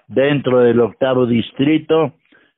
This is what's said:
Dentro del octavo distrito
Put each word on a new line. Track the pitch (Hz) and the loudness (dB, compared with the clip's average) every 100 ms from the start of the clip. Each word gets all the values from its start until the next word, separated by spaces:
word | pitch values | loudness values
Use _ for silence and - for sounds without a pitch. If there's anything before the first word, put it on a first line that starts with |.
| _ | _
Dentro | 110 139 143 127 123 | -2 0 0 0 2
del | 120 117 | 2 2
octavo | 113 - 131 127 123 | 0 -2 -2 0 0
distrito | 117 - - 143 156 156 160 151 - _ _ _ | -2 -4 -4 -2 -2 0 -2 -2 -6 _ _ _